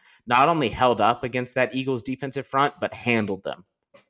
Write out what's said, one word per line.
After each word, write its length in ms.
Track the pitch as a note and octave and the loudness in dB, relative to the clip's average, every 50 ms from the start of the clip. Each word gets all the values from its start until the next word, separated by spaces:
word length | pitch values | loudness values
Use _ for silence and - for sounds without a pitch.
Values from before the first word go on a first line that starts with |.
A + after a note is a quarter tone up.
| _ _ _ _ _ | _ _ _ _ _
not 220 | - A#2+ B2 C3+ D#3+ | 0 2 4 4 4
only 220 | E3+ D#3+ C#3+ G#2+ | 4 2 0 -2
held 320 | - - B2+ B2+ A#2 G#2+ | 0 2 2 2 4 4
up 220 | G#2 G#2+ A#2+ - - | 4 2 2 2 -2
against 320 | B2 A2+ B2+ B2 B2 - | -6 -4 -4 -6 -4 -2
that 180 | C3+ B2+ A#2+ - | 0 0 0 -2
Eagles 260 | C3 C3 C3 C3 A#2 - | -4 -4 -2 -4 -4 -4
defensive 420 | - C3 - - C3+ B2+ C#3 B2+ - | -8 -10 -8 -8 -8 -8 -8 -8 -2
front, 280 | - C3+ C#3+ C#3+ - - | 0 2 2 2 0 -2
but 140 | A2 G2 - | -6 -6 -6
handled 500 | - - B2 A#2+ A2+ G#2+ G2 G2 F#2 - | -4 -2 0 0 0 0 -2 -4 -6 -8
them. 220 | D2+ C2 - F#2 _ _ _ _ _ _ _ _ _ | -10 -10 -12 -14 _ _ _ _ _ _ _ _ _